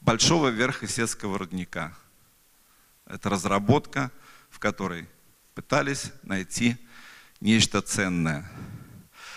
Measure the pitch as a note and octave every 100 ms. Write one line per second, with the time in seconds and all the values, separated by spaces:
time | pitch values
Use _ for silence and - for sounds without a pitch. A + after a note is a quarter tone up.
0 | - A2+ - E3+ C3+ A2 B2+ - G#2 -
1 | A2+ - G#2 F#2+ F2+ F#2 F2 F2 D#2+ E2+
2 | - _ _ _ _ _ _ _ _ _
3 | - G2 G2+ G2 G2+ G2 G#2 D3 - C#3
4 | B2+ - - - - - G#2 - F#2+ E2+
5 | E2+ - _ _ _ - - C#3+ C#3 C3+
6 | - - - F#2+ F2 - A#2+ A#2+ - -
7 | - - - _ G#2 A2 - G2+ - -
8 | F#2+ F2 D#2+ D2 - - - - - -
9 | - - -